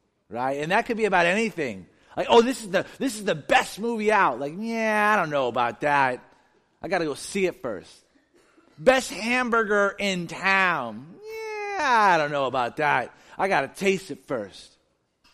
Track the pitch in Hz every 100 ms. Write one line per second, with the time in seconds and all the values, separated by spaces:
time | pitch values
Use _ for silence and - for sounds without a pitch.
0 | _ _ _ 113 131 143 156 208 226 220
1 | 214 185 170 202 220 165 131 95 87 _
2 | _ - 214 233 233 - 208 175 - -
3 | 254 214 196 160 - 254 277 - 233 226
4 | 208 208 170 120 143 175 226 226 220 214
5 | 208 208 160 143 123 120 120 110 139 139
6 | 131 123 - _ _ _ _ _ 165 180
7 | 156 135 - 196 180 - 127 92 - -
8 | _ _ _ _ _ _ _ - 165 262
9 | - 185 220 254 240 226 208 208 202 190
10 | 202 185 170 165 190 196 185 160 120 110
11 | 151 285 427 440 440 427 403 392 294 226
12 | 208 165 147 143 131 127 117 - 147 135
13 | 113 - - - 196 170 135 - 196 190
14 | - 139 - 123 98 - - _ _ _
15 | _ _ _